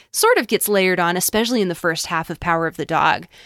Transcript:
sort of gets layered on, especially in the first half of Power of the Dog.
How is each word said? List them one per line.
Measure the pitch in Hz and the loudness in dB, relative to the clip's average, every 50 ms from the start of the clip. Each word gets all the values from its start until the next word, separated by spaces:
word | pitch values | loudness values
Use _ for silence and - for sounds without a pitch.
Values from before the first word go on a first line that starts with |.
| - _ | -20 _
sort | - - - 453 508 392 | -2 0 2 4 4 2
of | 247 | 2
gets | - 320 - - 208 | 0 0 -2 0 0
layered | 208 196 185 185 180 180 | 2 2 2 2 2 2
on, | 175 170 175 | 0 0 0
especially | 180 - - - 214 233 233 254 226 | -2 -2 0 0 0 0 0 0 0
in | 196 180 | 0 -2
the | 165 | -2
first | - - 170 160 160 - | -2 -2 -2 -2 -2 -4
half | - 175 160 165 - | -4 -4 -4 -4 -6
of | 165 - | -8 -6
Power | - 175 165 165 165 | -2 -2 0 0 0
of | 160 160 | -2 -4
the | - 151 | -6 -4
Dog. | - 165 147 151 156 - - 175 - - - - | -2 0 2 2 2 2 0 -4 -10 -20 -20 -20